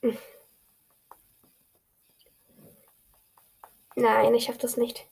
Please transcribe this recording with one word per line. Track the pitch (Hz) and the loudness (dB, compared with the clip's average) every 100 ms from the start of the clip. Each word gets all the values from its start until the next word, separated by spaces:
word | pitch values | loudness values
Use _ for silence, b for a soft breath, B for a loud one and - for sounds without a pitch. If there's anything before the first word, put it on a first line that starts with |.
Hm. | 240 - B B B _ _ _ _ _ _ - _ _ _ _ _ _ _ _ _ _ _ _ _ _ - _ _ _ _ _ _ _ _ _ - _ _ - | -4 -4 B B B _ _ _ _ _ _ -20 _ _ _ _ _ _ _ _ _ _ _ _ _ _ -20 _ _ _ _ _ _ _ _ _ -20 _ _ 0
Nein, | 240 220 220 233 | 2 4 4 2
ich | |
schaff | 233 240 | 0 -6
das | 240 - | -6 -2
nicht. | 240 - - | -4 -4 -20